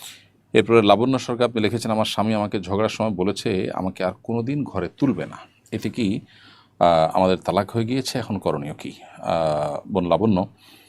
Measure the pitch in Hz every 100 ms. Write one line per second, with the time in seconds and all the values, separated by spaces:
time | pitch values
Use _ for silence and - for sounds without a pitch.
0 | - - _ _ _ 110 107 117 104 101
1 | 127 131 - 120 120 120 107 113 113 110
2 | 107 - 107 110 104 104 90 98 110 -
3 | 110 90 95 98 - 95 104 - 92 -
4 | 92 107 - 117 113 147 123 95 85 -
5 | 139 101 - - - _ _ 107 107 123
6 | 101 107 - - - - _ - 87 82
7 | 80 - 92 87 - 90 101 117 113 131
8 | 127 131 - 98 87 76 71 - - -
9 | - - - 82 80 76 76 - - 92
10 | 87 82 110 92 104 - - -